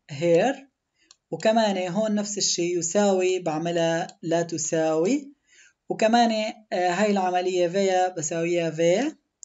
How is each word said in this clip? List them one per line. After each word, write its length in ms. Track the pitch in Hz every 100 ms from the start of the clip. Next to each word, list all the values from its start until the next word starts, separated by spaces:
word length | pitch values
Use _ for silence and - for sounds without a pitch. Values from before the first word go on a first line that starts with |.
| -
هير، 600 | 139 170 170 233 - - _ _ _ _ - -
وكمان 560 | - 220 226 220 190 180
هون 280 | 180 220 208
نفس 220 | 208 196
الشي 360 | 185 - 170
يساوي 680 | 175 165 202 202 190 185 185
بعملها 680 | 170 156 170 170 165 165 185 -
لا 200 | 165 165
تساوي، 920 | 170 165 - 165 160 156 180 294 - - _ _ - _ -
وكمان، 420 | 180 220 233 233 220 214 - -
آه، 160 | 196 180
هاي 220 | 175 208
العملية 560 | 202 185 180 185 185 175
فيا 420 | 190 190 185 185
بساويها 640 | 180 156 165 170 175 165
في، 440 | 160 170 185 294 - _ _